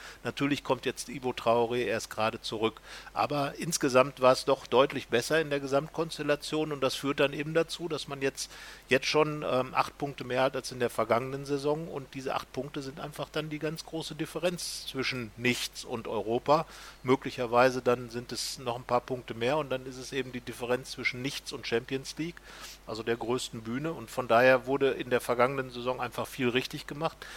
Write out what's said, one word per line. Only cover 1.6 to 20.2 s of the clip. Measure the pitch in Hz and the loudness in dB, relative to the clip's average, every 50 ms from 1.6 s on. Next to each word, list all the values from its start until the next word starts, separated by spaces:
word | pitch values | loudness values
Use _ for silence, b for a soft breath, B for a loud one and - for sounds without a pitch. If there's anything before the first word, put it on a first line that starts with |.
| 120 113 120 123 120 | 4 2 2 0 0
erst | 98 113 107 - - | 0 -2 -2 -4 -6
gerade | - 113 107 110 113 - | -2 0 0 0 0 -2
zurück. | - - 120 104 113 110 - - B B B B B B B | -6 -6 -2 0 0 0 0 -2 B B B B B B B
Aber | - 110 117 147 143 139 147 - - | 0 0 0 0 -2 -2 -2 -4 -6
insgesamt | 220 165 170 - - 135 120 127 131 143 - - | -4 -4 -2 0 2 6 6 6 6 6 4 4
war | 127 127 | 6 6
es | 131 - - | 6 6 4
doch | 143 135 - - | 2 2 2 2
deutlich | - 117 123 139 143 143 123 - | 4 4 6 6 4 2 -4 -2
besser | - 117 120 - - 151 160 | 0 0 0 2 2 2 2
in | 156 147 | 2 2
der | 143 143 | -2 -2
Gesamtkonstellation. | 139 131 135 139 156 151 - 160 165 165 - - 147 147 147 143 - - 156 156 156 156 | 0 2 2 0 0 0 -2 -4 -4 -4 -6 -4 0 0 0 0 -2 -2 -2 -2 -2 -2
Und | 147 139 | 0 0
das | 135 127 - | 0 0 0
führt | - - 139 143 156 | 0 -2 0 2 2
dann | 143 139 | 2 2
eben | 143 156 143 156 160 | 2 -2 -6 0 0
dazu, | 165 160 - - - 170 | 0 0 0 -2 -8 -6
dass | 175 156 135 - - | -6 -6 -6 -6 -8
man | 143 139 | -6 -2
jetzt, | 139 135 - - - B B B B B B B B - | -2 -2 -2 -4 -8 B B B B B B B B 4
jetzt | 123 - - | 4 4 4
schon, | - - 151 156 151 151 151 - 85 | 4 4 4 4 4 2 -2 -2 0
ähm, | 127 127 131 127 | 0 0 0 0
acht | - 139 135 - - - | 0 0 0 0 -4 -6
Punkte | 147 143 135 - 127 | -6 -6 -6 -8 -6
mehr | 123 123 127 | -2 2 2
hat | 131 135 131 | 2 2 2
als | 131 - - | -2 -6 -6
in | 131 123 | -2 -2
der | 123 113 | -2 0
vergangenen | - - 113 107 113 117 131 131 135 139 139 | 2 0 2 4 4 2 2 0 -4 -6 -4
Saison. | 135 143 139 139 147 151 160 170 | -4 -2 0 0 0 0 0 -2
Und | 165 - 143 135 - - | -6 -8 -8 -10 -10 -10
diese | 135 131 131 - | -8 -6 -4 -4
acht | - - - | -4 -4 -6
Punkte | - 131 131 147 - 151 | -6 -8 -8 -6 -6 -8
sind | 135 135 131 - | -8 -8 -8 -10
einfach | - 151 - - 143 - | -10 -10 -8 -8 -10 -6
dann | - 156 151 156 | -6 -6 -6 -6
die | 151 147 | -6 -6
ganz | 156 156 160 - - | -4 -6 -6 -6 -8
große | - - 160 151 - 160 | -8 -8 -8 -8 -8 -8
Differenz | 151 160 - - 160 165 180 175 - - - - - - - | -8 -8 -6 -4 -2 -2 -2 -2 -4 -6 -8 -8 -10 -10 -8
zwischen | - 131 123 - 131 127 117 107 - | -6 -4 -2 -2 -4 -4 -6 -10 -6
nichts | 117 120 123 120 - - - - - - | 0 2 2 2 2 -2 -6 -8 -10 -8
und | - 127 113 110 - | -6 -6 -6 -6 -4
Europa. | 117 107 98 110 117 123 - 147 147 160 156 B B B B B B B | -4 -2 0 0 0 2 4 4 4 4 4 B B B B B B B
Möglicherweise | - 127 131 - - 127 - 131 123 113 117 120 127 131 123 127 | 2 4 4 4 2 -2 -4 -4 -2 4 6 8 8 8 6 4
dann | 120 127 123 127 123 117 | 2 2 2 2 0 -4
sind | 110 120 123 - | -8 -8 -8 -6
es | 123 - - - - - | -6 -6 -6 -6 -8 -6
noch | 131 123 117 | -4 -4 -4
ein | 120 117 | -4 -2
paar | - 123 123 | 0 0 0
Punkte | - - 131 123 - - 113 | 0 -2 -4 -6 -6 -8 -6
mehr | 113 117 127 147 156 | -2 0 2 2 0
und | 143 127 | 0 -2
dann | 131 131 131 | -4 -4 -4
ist | 135 127 131 | -8 -12 -10
es | 127 - - | -10 -6 -4
eben | 135 | -4